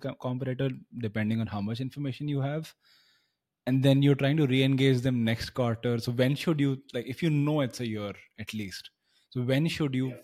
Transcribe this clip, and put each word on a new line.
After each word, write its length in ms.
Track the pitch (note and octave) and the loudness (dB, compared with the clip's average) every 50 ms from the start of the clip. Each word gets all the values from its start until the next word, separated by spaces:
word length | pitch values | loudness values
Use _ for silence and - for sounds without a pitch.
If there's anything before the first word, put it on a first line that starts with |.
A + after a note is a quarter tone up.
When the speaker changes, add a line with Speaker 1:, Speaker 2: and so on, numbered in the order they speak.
| - | -6
Speaker 1:
co-, 100 | C3+ C3 | -8 -10
competitor, 540 | - - B2+ B2+ B2+ C3+ C3 B2+ B2 C3+ C3+ B2+ - - _ - A#2+ A#2 G#2+ | -8 -6 -6 -6 -4 -4 -6 -4 -2 -2 -4 -4 -6 -12 _ -10 -8 -8 -6
depending 320 | G2+ A2 G#2+ G#2+ A2+ A2+ | -4 -2 -2 0 0 -2
on 60 | A2+ G2 G#2 | -2 -4 -4
how 60 | G#2 | -6
much 180 | G2+ G#2 A#2 A2+ | -6 -6 -6 -6
information 480 | C3 C3 - C#3+ C#3+ C#3 B2 - D3 D3 | -6 -8 -8 -6 -6 -6 -6 -6 -6 -4
you 140 | C#3+ C#3 | -2 -2
have. 320 | C3 C#3 D3 D#3+ D#3+ - - _ _ _ _ _ _ _ _ _ _ _ _ _ _ _ _ _ _ - | -2 -2 -4 -6 -8 -10 -16 _ _ _ _ _ _ _ _ _ _ _ _ _ _ _ _ _ _ 0
And 160 | B2+ C3+ B2+ | 0 4 4
then 180 | C#3 C3+ C#3 | 6 6 6
you're 200 | C#3 C#3 C#3 C3+ C#3+ | 6 4 4 4 2
trying 140 | C3+ C#3+ D#3+ | 0 2 2
to 100 | D3+ B2+ | 2 2
re-engage 540 | B2+ C3 C3+ C3+ C#3 C3 C3+ C3+ C3 B2 | 4 2 4 2 4 4 4 4 4 4
them 220 | A#2+ C3+ B2+ A#2+ A#2 | 2 0 0 2 2
next 280 | A2+ A2+ A2+ - - - - | 0 0 -2 -4 -6 -4 -2
quarter. 360 | B2 A#2 A#2 A2 - B2 A#2+ A#2 | -2 -2 -2 -2 -2 -2 -2 -2
So 120 | A2 - | -2 -4
when 240 | A#2+ A#2+ B2+ B2+ D3 | 0 2 2 2 2
should 240 | - - - E3 D3 | 0 0 -2 0 0
you, 180 | C#3 C#3 C3+ C3 - - - | 0 0 -2 -4 -8 -8 -8
like, 140 | B2 A#2 - | -8 -6 -6
if 140 | C3+ - | -6 -2
you 80 | - E3 | 0 0
know 320 | D3+ D3 C#3+ D3 D3+ D3+ | 2 2 2 2 2 0
it's 200 | C#3 A2+ - - | 0 -2 -4 -6
a 60 | B2 A#2 | -6 -6
year 260 | A2 G#2 G#2 G2+ F#2+ - - _ _ - | -4 -6 -6 -8 -10 -12 -18 _ _ -14
at 140 | A2 - - | -14 -10 -8
least, 360 | G#2+ G#2 F#2+ - - - - - _ _ _ _ _ _ _ | -8 -8 -8 -10 -14 -16 -20 -20 _ _ _ _ _ _ _
so 120 | - B2+ | -8 -4
when 260 | B2 A#2+ C3 C#3 D#3 E3+ | -2 0 2 2 2 0
should 260 | - - D#3+ C#3+ B2+ B2+ | 0 -2 -2 4 6 6
you 80 | C3 C3 | 6 6
Speaker 2:
Yeah. 120 | B2 - | 2 -6